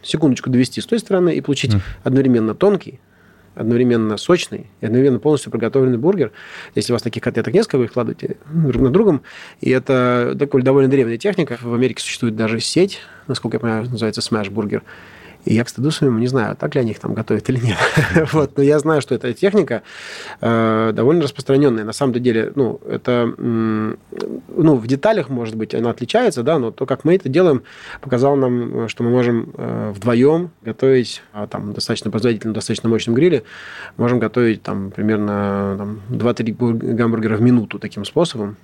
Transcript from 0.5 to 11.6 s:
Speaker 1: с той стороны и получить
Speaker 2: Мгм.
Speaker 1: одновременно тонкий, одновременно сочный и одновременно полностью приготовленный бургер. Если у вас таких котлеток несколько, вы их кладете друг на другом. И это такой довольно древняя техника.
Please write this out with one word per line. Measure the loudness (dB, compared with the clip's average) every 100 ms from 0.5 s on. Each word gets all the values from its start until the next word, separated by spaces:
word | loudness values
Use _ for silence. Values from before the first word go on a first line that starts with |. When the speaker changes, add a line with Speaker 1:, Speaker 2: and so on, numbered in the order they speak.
| 0 0 -2
Speaker 1:
с | -4
той | -4
стороны | 0 0 2 0
и |
получить | -2 -2 0
Speaker 2:
Мгм. | 0 -2 -8
Speaker 1:
одновременно | 0 2 4 4 2
тонкий, | 2 2 2 -4 -20 _ _ _ _ _ -6
одновременно | 0 2 4 2 0 -2
сочный | 2 0 0 -12 -14 _
и | 0
одновременно | 2 4 2
полностью | 2 0 -2
приготовленный | -4 0 2 2 2
бургер. | 0 0 -2 -4 -20 -18 -6 -4
Если | -2
у | -2
вас |
таких | -2 -4
котлеток | -4 -2 0
несколько, | 0 2 0
вы | 0
их |
кладете | -2 -4 -6 -8 -10 -6
друг | 0 0 2
на | 4
другом. | 4 4 2 -4 -20 -20 -6
И | 0
это | 0 2 2 2 2 0 -2
такой | 0 2
довольно | 4 4 4
древняя | 4 2 0
техника. | -2 0 -2 -4